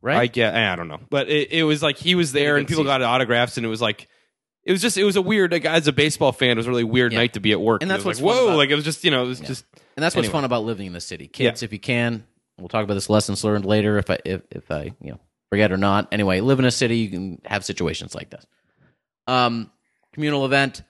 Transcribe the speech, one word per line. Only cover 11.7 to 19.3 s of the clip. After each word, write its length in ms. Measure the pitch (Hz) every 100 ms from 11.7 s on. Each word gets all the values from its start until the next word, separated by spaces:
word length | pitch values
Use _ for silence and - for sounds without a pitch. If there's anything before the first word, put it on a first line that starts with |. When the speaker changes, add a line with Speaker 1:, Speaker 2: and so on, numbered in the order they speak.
Speaker 1:
you 60 | 107
can, 440 | - 120 120 117 110 _ _ -
we'll 120 | 90
talk 160 | 113 104
about 80 |
this 160 | 101 -
lessons 340 | 107 104 98
learned 220 | 110 104 98
later 320 | 107 104 104
if 120 | 95
I, 80 | 92
if, 180 | - 95 -
if 220 | - -
I, 220 | 76 76 -
you 100 | 73
know, 80 | - _ _ _
forget 220 | 101 107
or 40 | 95
not. 300 | 101 98 -
Anyway, 260 | 104 98 92
live 180 | 117 135
in 60 | 127
a 60 |
city, 260 | - 120 117
you 100 | 110
can 320 | 90 95 85 -
have 200 | 104 -
situations 500 | 98 85 - - -
like 140 | -
this. 160 | - _ _ _ _ _ _ _ _
Um, 440 | -